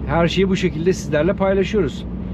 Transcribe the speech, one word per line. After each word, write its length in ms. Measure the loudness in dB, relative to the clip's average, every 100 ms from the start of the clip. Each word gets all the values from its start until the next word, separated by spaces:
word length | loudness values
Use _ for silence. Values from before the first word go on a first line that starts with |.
| -2
her 200 | 2 2
şeyi 220 | 2 2
bu 60 | 2
şekilde 380 | 0 0 0
sizlerle 400 | 0 0 0 2
paylaşıyoruz. 720 | 2 2 2 2 0 0 -4 -10 -8 -8